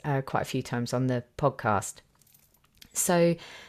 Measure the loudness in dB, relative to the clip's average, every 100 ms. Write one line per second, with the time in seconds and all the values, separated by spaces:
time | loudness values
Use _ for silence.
0 | -2 -2 0 -2 -2 -4 -4 -4 -2 0
1 | 0 -2 -4 -2 -2 0 0 0 0 -10
2 | -20 _ _ _ _ _ _ _ -12 -4
3 | 2 4 4 2 -4 -20